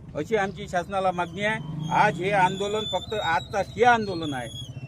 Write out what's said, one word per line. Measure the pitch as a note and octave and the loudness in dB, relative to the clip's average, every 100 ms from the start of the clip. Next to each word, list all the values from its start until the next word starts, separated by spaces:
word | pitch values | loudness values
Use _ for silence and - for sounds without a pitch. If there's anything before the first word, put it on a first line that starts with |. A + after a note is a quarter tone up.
| - C3+ | -10 -8
अशी | D3+ G#3+ | -2 0
आमची | G3 F#3+ G#3 | 0 -4 -4
शासनाला | F3+ F3 G3 F#3+ | -4 -2 0 0
मागणी | F3 F3 E3+ | 0 -2 -2
आहे. | G#3 A3 - - - | -2 -2 -6 -6 0
आज | C#3 G#3 F3+ | 4 4 4
हे | F3+ | 2
आंदोलन | G3+ F#3 F#3+ G3+ G#3+ | 4 4 2 -2 -2
फक्त | G#3+ F3+ - | -2 -4 -2
आजचा | G#3+ E3 E3+ - G#3 | -2 0 0 0 -4
हे | F#3 F#3+ | -2 4
आंदोलन | A#3+ A#3 G#3 E3+ D#3 | 6 6 2 -4 -4
आहे. | C3+ A#2 - - - | -4 -6 -10 -12 -12